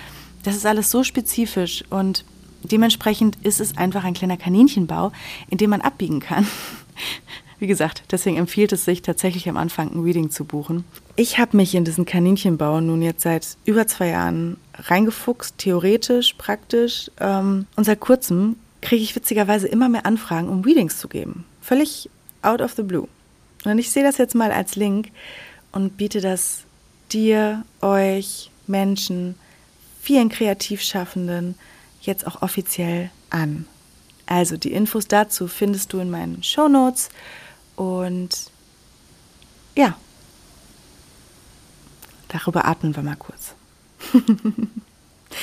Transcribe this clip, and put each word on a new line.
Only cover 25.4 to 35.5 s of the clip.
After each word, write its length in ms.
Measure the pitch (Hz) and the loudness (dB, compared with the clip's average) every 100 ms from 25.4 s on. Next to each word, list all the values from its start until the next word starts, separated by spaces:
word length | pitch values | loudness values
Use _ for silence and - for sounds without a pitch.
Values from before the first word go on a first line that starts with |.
| - - _ | -20 -20 _
und 240 | 196 196 196 | -4 -2 -2
biete 240 | 208 214 | -4 -2
das 400 | 190 185 - - - _ _ _ - | -2 -2 -4 -6 -14 _ _ _ -6
dir, 520 | 220 220 214 214 214 - - | 0 4 4 2 -2 -10 -4
euch, 680 | 196 196 196 190 196 - - _ - | 2 4 2 0 -4 -12 -14 _ -4
Menschen, 680 | 196 196 196 - 180 180 185 _ _ _ _ - - | 0 0 -2 -4 -4 -6 -10 _ _ _ _ -20 -12
vielen 280 | - 277 226 | 2 4 4
Kreativschaffenden 1300 | - 220 202 - 202 - 196 175 185 175 175 175 180 - - - - | 2 0 0 -4 -4 -4 -4 -4 -6 -4 -4 -6 -8 -16 -20 -20 -10
jetzt 260 | - 190 165 | -6 -6 -6
auch 160 | - | -6
offiziell 680 | 185 - 180 - 170 175 180 _ - | -6 -4 -6 -4 -2 -4 -6 _ -6
an. 360 | 165 156 151 156 - _ _ _ _ - | -4 -2 -4 -10 -18 _ _ _ _ -2
Also 300 | 180 170 160 | 0 0 -2
die 160 | - | -4
Infos 360 | 196 214 226 - | -2 0 -2 2
dazu 400 | 208 208 - | 2 2 -2
findest 440 | 175 | -6